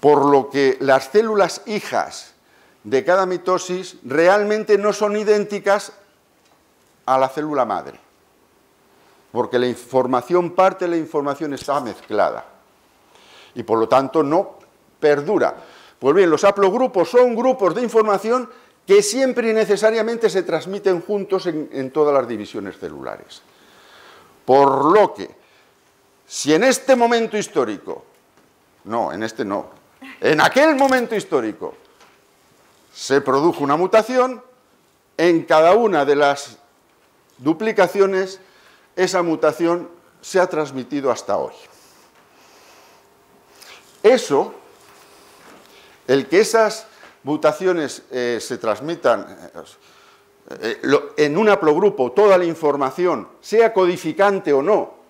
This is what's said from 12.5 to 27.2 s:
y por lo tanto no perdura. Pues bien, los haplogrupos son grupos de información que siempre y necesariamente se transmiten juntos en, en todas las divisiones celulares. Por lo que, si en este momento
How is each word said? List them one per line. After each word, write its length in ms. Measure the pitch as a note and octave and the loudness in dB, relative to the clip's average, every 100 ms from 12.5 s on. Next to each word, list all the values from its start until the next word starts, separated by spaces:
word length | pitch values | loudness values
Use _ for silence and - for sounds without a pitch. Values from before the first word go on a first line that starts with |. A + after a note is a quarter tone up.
| _ _ _ _ _ _ _ _ - - A#2+ | _ _ _ _ _ _ _ _ -20 -18 -14
y 80 | |
por 120 | G#2+ A2 | -2 0
lo 120 | A2 | 2
tanto 340 | C3 C3+ D#3+ | 2 2 -2
no 380 | C#3+ E3 G3 - _ _ _ _ | 0 0 -2 -12 _ _ _ _
perdura. 560 | D3+ C#3+ D3 G3 G#2 - - - - _ | 0 0 0 0 0 -4 -20 -20 -20 _
Pues 160 | B2+ | 0
bien, 160 | E3 F3+ | 4 4
los 140 | D3+ | 4
haplogrupos 680 | G3+ G3+ G3 A3 B3+ F#3+ E3 | 2 2 0 2 -2 0 0
son 240 | B3 B3 | 2 2
grupos 400 | A3+ B3 B3+ F#3 | 2 0 0 0
de 80 | E3 | -2
información 680 | A#3+ A3 G#3+ G3 G#3+ B3 A#3 - _ _ - | 0 0 2 0 0 -4 -4 -16 _ _ 4
que 160 | G3 | 4
siempre 480 | G3+ A#3 C4 A#3+ A3+ | 4 0 -2 0 0
y 20 | |
necesariamente 800 | A3 G3 G3+ A3 A3+ A3 A#3 A3+ | 0 0 2 2 2 -2 0 0
se 140 | F3+ | 0
transmiten 580 | F3+ D#3 F3 G3 G3 F3 | -2 -4 -6 -4 0 -2
juntos 440 | E3+ G#3 F#3+ F#3+ F3+ | -2 -6 -2 -4 -4
en, 240 | D#3 C#3+ | -6 -8
en 180 | C3+ C3 | -8 -6
todas 240 | D3+ D3 | 0 2
las 140 | C#3+ A#2 | 2 0
divisiones 500 | A2 G2+ A2 G2 - | -8 -8 -10 -12 -12
celulares. 640 | F2 D2 B1+ G1+ G1+ - _ _ _ _ _ - - - _ _ | -14 -12 -14 -14 -18 -20 _ _ _ _ _ -20 -20 -20 _ _
Por 480 | - C3 C#3 C3+ D3 | 2 6 6 4 4
lo 200 | G3+ G3 | 4 4
que, 220 | - F#2+ - _ _ _ _ _ _ _ _ | 0 -14 -16 _ _ _ _ _ _ _ _
si 300 | _ - C#3 | _ -8 2
en 80 | D#3 | 4
este 320 | B3+ B3+ - | 4 0 2
momento 420 | B3+ A#3 A#3 | 2 4 0